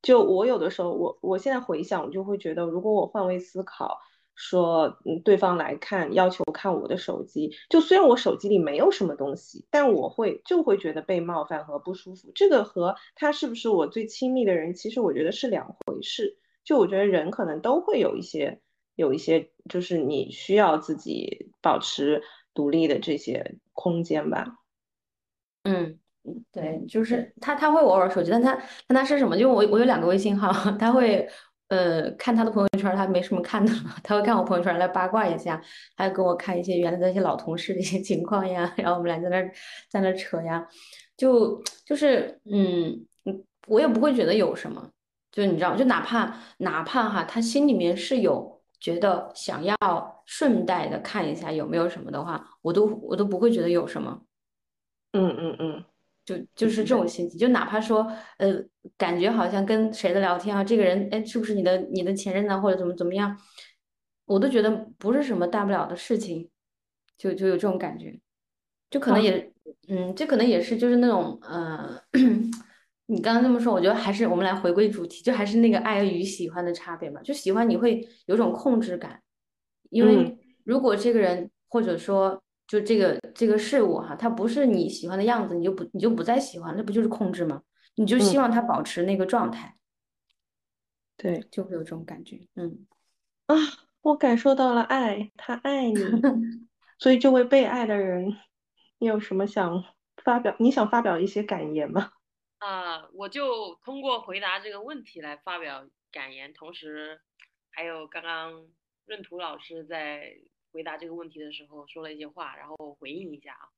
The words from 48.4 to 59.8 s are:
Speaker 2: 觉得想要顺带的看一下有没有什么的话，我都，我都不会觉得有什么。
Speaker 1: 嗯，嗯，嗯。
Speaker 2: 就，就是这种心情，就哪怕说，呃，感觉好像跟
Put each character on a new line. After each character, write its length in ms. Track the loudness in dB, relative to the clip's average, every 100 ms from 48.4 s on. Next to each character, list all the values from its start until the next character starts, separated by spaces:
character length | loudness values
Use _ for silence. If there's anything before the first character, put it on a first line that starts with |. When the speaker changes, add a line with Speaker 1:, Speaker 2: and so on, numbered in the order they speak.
| -4 -18 _ _
Speaker 2:
觉 180 | -6 0
得 340 | 0 0 -4 -12
想 280 | -10 -6
要 120 | -2 0 0 0 -6 -18 -16
顺 400 | -2 2 2 0
带 220 | -2 -4
的 100 | -8
看 300 | -6 -4 -4
一 60 | -6
下 160 | -6
有 160 | -6 -4
没 100 | -2
有 100 | -2
什 140 | -4
么 80 | -10
的 140 | -8
话， 260 | -8 -10 -12 _
我 120 | -2
都， 120 | 2 2 0
我 120 | -6 -2
都 80 |
不 140 | -2 2
会 140 | 2
觉 100 | 2
得 80 | 2
有 160 | 0 0
什 160 | -8
么。 200 | -8 -12 _ _ _ _ _ _ _ _ _
Speaker 1:
嗯， 240 | 0 2 0
嗯， 180 | -6 -4
嗯。 260 | -6 -6 -14 _ _ _ -12
Speaker 2:
就， 100 | -10 -10
就 140 | -2 0
是 160 | 0
这 100 | 2
种 140 | 2 0
心 220 | -4 -8
情， 100 | 0
就 80 | 2
哪 160 | 2
怕 160 | 2 -4
说， 260 | 2 0 0 -8 -16 0
呃， 240 | 0 0 -6 _ -20 _
感 200 | -2 2
觉 140 | 2
好 160 | 2 0
像 180 | 0 2
跟 280 | 2